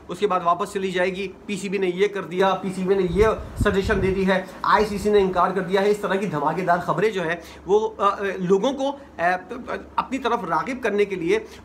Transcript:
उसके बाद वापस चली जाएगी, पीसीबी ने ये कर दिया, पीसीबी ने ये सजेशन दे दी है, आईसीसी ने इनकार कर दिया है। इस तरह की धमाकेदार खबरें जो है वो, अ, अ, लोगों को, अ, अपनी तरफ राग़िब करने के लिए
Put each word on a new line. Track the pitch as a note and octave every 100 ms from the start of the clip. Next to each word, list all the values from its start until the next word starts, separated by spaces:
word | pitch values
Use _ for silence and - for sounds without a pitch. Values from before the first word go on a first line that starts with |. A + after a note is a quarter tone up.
| -
उसके | F3 G3+
बाद | F#3
वापस | E3+ E3+ G3
चली | G3 F#3+
जाएगी, | F3+ F#3 F#3 F#3+ - -
पीसीबी | G3 G3+ G3
ने | F#3
ये | F3 G3+
कर | G3+ D#3+
दिया, | F3+ G3
पीसीबी | F#3+ G3 F#3 F#3 G3
ने | F3+
ये | E3+ A3 F#3+ - -
सजेशन | G#3 F#3+ G3 G3
दे | F#3+
दी | F#3+
है, | F#3+ F#3 - - -
आईसीसी | G3 G#3 G3+ G#3
ने | G#3
इनकार | F#3+ F3+ F3+
कर | F#3
दिया | F3 F#3+
है। | G3+
इस | G3+
तरह | F#3 F#3+
की | G3+
धमाकेदार | D3 D3 E3+ F3 F3
खबरें | - D#3 G#3+
जो | F#3+
है | E3 E3+ - - -
वो, | G#3
अ, | A3 A3 G3+
अ, | G3 G3 F#3
लोगों | F3+ F#3+ B3+
को, | C4+ C#4
अ, | C#4 - - E3+ F3+ - A#3+ E3 F#3+ - -
अपनी | - C4
तरफ | A#3 A3+ F3+
राग़िब | D#3+ E3 B3+
करने | A3+ G3+ G#3
के | F#3
लिए | E3 A3 A3 -